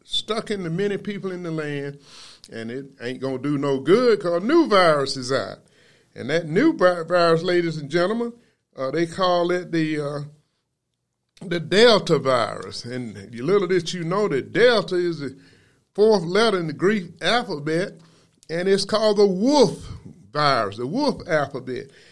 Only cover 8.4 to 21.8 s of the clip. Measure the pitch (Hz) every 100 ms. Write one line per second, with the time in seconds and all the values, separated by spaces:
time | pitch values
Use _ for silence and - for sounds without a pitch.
8.4 | _ _ _ - 135 151 170 175 185 175
9.4 | 175 180 165 165 156 151 143 147 147 _
10.4 | _ _ _ _ _ _ _ _ _ _
11.4 | 196 170 139 190 240 202 160 147 123 127
12.4 | 104 101 95 107 117 127 120 101 98 117
13.4 | 139 202 175 180 165 180 165 190 202 139
14.4 | 107 151 240 226 165 180 175 160 135 -
15.4 | _ _ _ _ _ - 220 208 165 190
16.4 | 226 190 160 135 175 214 170 - 165 233
17.4 | 214 151 147 165 208 - _ _ _ _
18.4 | - 165 185 196 196 214 220 208 202 185
19.4 | 240 294 202 - - - - - - 147
20.4 | 147 127 104 107 123 220 294 - - 156
21.4 | 139 131 120 120